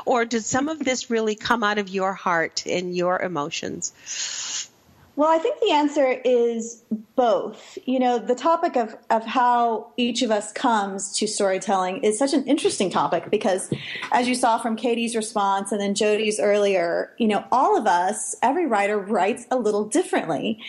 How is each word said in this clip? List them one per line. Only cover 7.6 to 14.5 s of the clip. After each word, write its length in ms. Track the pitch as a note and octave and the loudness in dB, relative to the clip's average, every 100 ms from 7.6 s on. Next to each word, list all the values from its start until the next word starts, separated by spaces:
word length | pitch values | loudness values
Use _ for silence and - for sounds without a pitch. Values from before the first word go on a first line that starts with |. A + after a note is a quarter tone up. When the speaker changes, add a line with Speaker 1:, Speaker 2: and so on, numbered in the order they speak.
| - - | -16 -10
Speaker 2:
You 140 | - B3+ | -2 0
know, 180 | B3 A#3+ | 2 2
the 160 | - | 0
topic 420 | B3 D#4+ E4+ E4+ | 0 2 2 2
of, 200 | C4+ A3 - - | 0 -2 -6 -2
of 120 | A3+ | -2
how 680 | A3+ A#3+ B3 A#3+ A#3 A3 - | 0 2 4 4 2 0 -4
each 280 | - A#3+ A#3 | -2 -2 0
of 80 | A#3+ | 0
us 200 | G#3 G#3 | 0 -4
comes 640 | - B3+ A3 G3 G3 - - | -2 0 2 0 -6 -6 -4
to 100 | G#3+ | -2
storytelling 760 | - G3 F#3+ G3+ F#3+ F#3 - | 0 0 0 0 0 0 0
is 140 | G#3+ G#3+ | 0 2
such 160 | C#4 | 2
an 120 | D4 | 2
interesting 440 | - D4+ G4 - F#3 | 2 2 2 0 0
topic 400 | F3 D3 F3 - | 0 0 0 0
because, 420 | G#3 G#3+ F#3+ - - - - - | 0 0 0 -2 -8 -8 -10 -2
as 160 | B3 B3 | 0 2
you 60 | |
saw 240 | B3+ B3 | 2 2